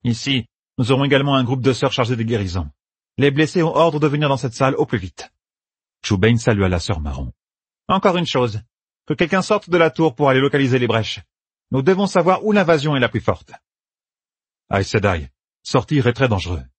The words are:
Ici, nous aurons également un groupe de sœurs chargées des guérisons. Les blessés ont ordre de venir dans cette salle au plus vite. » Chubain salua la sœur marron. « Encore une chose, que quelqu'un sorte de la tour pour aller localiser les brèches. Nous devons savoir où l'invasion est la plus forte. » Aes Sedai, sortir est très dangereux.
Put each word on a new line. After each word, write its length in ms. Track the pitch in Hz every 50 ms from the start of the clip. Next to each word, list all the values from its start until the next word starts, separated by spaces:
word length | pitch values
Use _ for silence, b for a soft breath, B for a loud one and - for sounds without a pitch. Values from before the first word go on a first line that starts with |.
| -
Ici, 440 | 123 117 - - 139 139 123 113 _ _ _ _ _ _
nous 140 | - 127 107
aurons 120 | 135 127 139
également 320 | 139 139 135 139 143 139
un 80 | 131 127
groupe 180 | 113 135 131
de 120 | 113 135 127
sœurs 200 | - 147 131 -
chargées 220 | - 123 113 127
des 100 | 113 113
guérisons. 440 | 113 120 107 101 92 87 92 78 71 _ _ _ _ _ _ _ _ _
Les 140 | - 135 143
blessés 320 | 139 147 156 147 - 185 160
ont 120 | 165 -
ordre 240 | 143 165 170 147 151
de 80 | 151
venir 200 | 147 139 147 151
dans 100 | 143 139
cette 160 | 127 - 127 117
salle 220 | - 135 131 135
au 100 | - 147
plus 120 | - -
vite. » 340 | 104 92 92 _ - - _ _ _ _ _ _ _ _ _ _ _ _ _ _ _ -
Chubain 340 | - 107 92 95 110 120
salua 300 | 113 - 127 110 98 98
la 120 | 92 90 85
sœur 200 | - - 98 78
marron. « 320 | 73 71 67 65 67 62 - _ _ _ _ _ _ _ _ _ _
Encore 300 | - 185 190 190 202 170
une 100 | 180 170
chose, 340 | - - 135 123 117 98 107 - _ _ _ _ _ _ _ _
que 80 | - 156
quelqu'un 280 | - - 151 196 190
sorte 280 | 170 - 214 208 - -
de 80 | 175
la 120 | 175 165 160
tour 260 | - - 165 156 -
pour 140 | - 147 139
aller 100 | 131 131
localiser 400 | 135 139 143 143 139 127 127 127
les 80 | 123
brèches. 340 | 113 110 113 107 - - - - _ _ _ _ _ _ _ _ _
Nous 100 | 123 135
devons 260 | 135 175 190 180 202
savoir 380 | 190 - 190 160 180 185 - -
où 60 | 214
l'invasion 440 | 208 208 185 156 170 147 135 156 147
est 40 | 135
la 100 | 123 110
plus 120 | - 107
forte. » 300 | - - 92 - _ _ - _ _ _ _ _ _ _ _ _ _ _ _ _ _ _ _ _ _ _ _ _ _ _
Aes 120 | 104 98 98
Sedai, 460 | - - 110 95 101 92 80 69 67 _ _ _ _ _ _
sortir 460 | _ - - 135 - - 156 143 113
est 60 | 120 117
très 140 | 123 135
dangereux. 360 | 123 107 95 - 87 87 71 64 - _